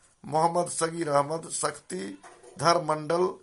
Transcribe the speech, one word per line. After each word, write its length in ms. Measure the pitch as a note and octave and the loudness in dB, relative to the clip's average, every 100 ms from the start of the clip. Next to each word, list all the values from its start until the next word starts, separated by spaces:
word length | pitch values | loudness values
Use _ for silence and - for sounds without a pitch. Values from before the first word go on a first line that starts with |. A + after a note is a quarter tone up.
| _ _ | _ _
मोहम्मद 440 | - D3+ E3 F3 E3+ | -4 2 2 2 -2
सगीर 380 | - E3 E3+ D3+ | 0 -2 -2 0
अहमद, 400 | C#3+ C#3+ D#3+ E3 | 2 2 -2 -6
शक्ति 680 | - D3 - - F3+ G3 D4 - - - - | -4 -4 -4 -10 -8 -8 -10 -16 -20 -18 0
धर 240 | D3 E3+ | 4 4
मंडल, 440 | D#3 D#3 D3+ E3+ F#3 - | 2 -2 0 0 0 -2